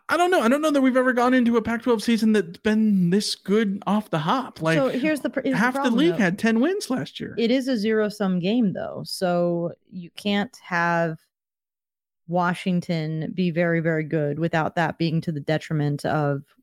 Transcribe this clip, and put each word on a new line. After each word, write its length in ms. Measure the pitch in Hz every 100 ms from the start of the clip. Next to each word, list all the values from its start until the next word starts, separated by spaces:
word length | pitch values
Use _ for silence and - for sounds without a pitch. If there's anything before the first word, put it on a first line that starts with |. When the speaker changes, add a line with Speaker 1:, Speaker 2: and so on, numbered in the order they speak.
| -
Speaker 1:
I 80 | 311
don't 140 | 359
know. 100 | 359
I 60 | 226
don't 140 | 285
know 100 | 311
that 100 | 285
we've 160 | 262 254
ever 160 | 254
gone 220 | 247 240 254
into 220 | 240 233
a 40 |
Pac-twelve 400 | 226 233 254 226
season 300 | 220 233 220
that's 240 | 214 170 175
been 540 | 214 214 220 196 175
this 240 | 196 208 -
good 480 | - 208 214 196 -
off 240 | 208 -
the 80 | 160
hop. 420 | 156 254 - -
Like, 180 | 160 165
Speaker 2:
So 100 | 262
here's 320 | 254 302 302
the 100 | 302
pr-, 120 | -
here's 120 | -
the 40 | 262
Speaker 1:
half 140 | 240
the 80 | 269
Speaker 2:
problem, 180 | 269 208
Speaker 1:
league 140 | 339
Speaker 2:
though. 40 | 165
Speaker 1:
had 220 | 185 190
ten 220 | 226 226
wins 280 | 294 403 -
last 300 | 254 - -
year. 160 | - -
Speaker 2:
It 140 | 226
is 160 | 254 254
a 100 | 247
zero-sum 640 | 214 220 208 202 190 180
game, 340 | 175 240 208
though. 300 | - - 127 156
So 680 | - 180 175 175 170 170 - _
you 180 | 185 170 -
can't 420 | 208 202 202 -
have 560 | - 175 170 170 170 160 _ _ _ _ _ _ _ _ _ _ -
Washington 1040 | 175 175 175 190 175 165 165 156 160 - 170
be 160 | 180
very, 300 | 160 175 170
very 220 | 165 160
good 360 | 156 160 147 147
without 360 | 165 160 151 -
that 220 | 160 -
being 240 | 170 160
to 100 | -
the 100 | 147
detriment 640 | 147 156 - 156 147 147 -
of 380 | 151 147 143 - _